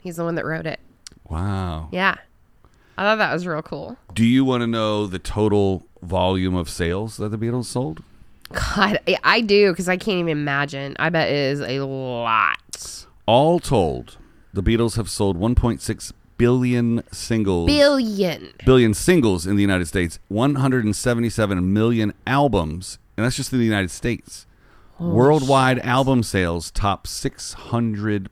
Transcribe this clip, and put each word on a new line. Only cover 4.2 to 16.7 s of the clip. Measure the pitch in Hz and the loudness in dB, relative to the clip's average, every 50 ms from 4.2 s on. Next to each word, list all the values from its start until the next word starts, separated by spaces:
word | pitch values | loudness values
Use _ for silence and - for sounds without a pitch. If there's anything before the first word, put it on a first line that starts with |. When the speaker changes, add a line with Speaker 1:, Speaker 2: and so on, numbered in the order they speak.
| 113 | 4
Speaker 2:
you | 117 123 131 135 | 4 4 4 4
wanna | 131 127 120 120 | 4 2 0 0
know | 117 117 113 110 107 107 104 104 | -2 -2 0 0 0 0 -2 -2
the | 98 90 90 | -4 -6 -8
total | - - - 104 107 107 101 104 98 98 95 85 - _ _ _ | -8 -6 -2 0 2 2 2 2 2 2 0 -2 -6 _ _ _
volume | - 85 92 90 90 92 95 92 92 92 92 | -8 -4 -2 0 2 2 2 0 0 0 0
of | 90 85 | -2 -4
sales | - - - 87 85 87 98 110 113 - | -4 -6 -4 -4 -2 -2 -4 -6 -8 -8
that | - 104 104 | -8 -6 -6
the | 107 | -4
Beatles | 107 113 117 120 127 113 | -4 -4 -4 -4 -4 -6
sold? | - - 123 131 156 160 - - _ - - - - - - - - | -6 -6 -6 -6 -6 -8 -12 -16 _ -20 -20 -20 -20 -20 -20 -20 -12
Speaker 1:
God, | - - - - - 208 196 202 214 - - | -8 -6 -6 -4 0 0 0 0 0 0 0
I, | - 185 - - | -2 -2 0 2
I | 160 196 240 | 2 2 2
do, | 233 202 202 208 208 196 165 | 2 4 4 4 4 4 2
'cause | 190 180 | 0 -2
I | 180 185 | -2 -2
can't | 180 - 220 190 180 | -2 -2 -4 -2 -2
even | 170 165 151 147 | -2 -2 -2 -2
imagine. | 147 147 139 139 143 147 139 139 139 139 - | -2 -2 -2 -2 -2 -4 -6 -8 -10 -10 -6
I | - 147 165 | -4 -2 0
bet | 170 160 143 95 | 0 0 0 2
it | 139 | 0
is | 143 139 135 143 143 | 0 0 0 -2 -2
a | 127 - 127 139 | -4 -4 -4 -4
lot. | 139 135 135 135 131 127 123 117 117 113 113 110 98 73 - - _ - - - - - - - - - _ - _ | -4 -6 -6 -6 -6 -6 -6 -4 0 2 2 4 4 2 0 -4 _ -16 -16 -14 -14 -14 -16 -16 -18 -20 _ -6 _
Speaker 2:
All | 104 113 127 147 160 175 165 | 4 4 6 6 4 2 0
told, | - - 139 107 87 76 65 64 60 - - - - - _ - _ _ | 0 0 2 2 2 0 -2 -6 -10 -14 -20 -20 -20 -20 _ -20 _ _
the | - 98 90 | -6 -2 0
Beatles | 113 113 113 117 113 - | 2 2 2 2 0 0
have | 110 101 87 | -4 -6 -4
sold | - - 104 98 92 | -4 -2 0 0 0
one | 82 98 117 123 | 0 0 2 2
point | - - 120 95 67 - | 2 2 2 0 -2 -6
six | - 104 - - - - _ _ _ _ - | -8 -8 -8 -10 -16 -18 _ _ _ _ 2
billion | 120 120 127 127 123 123 | 4 4 4 4 2 2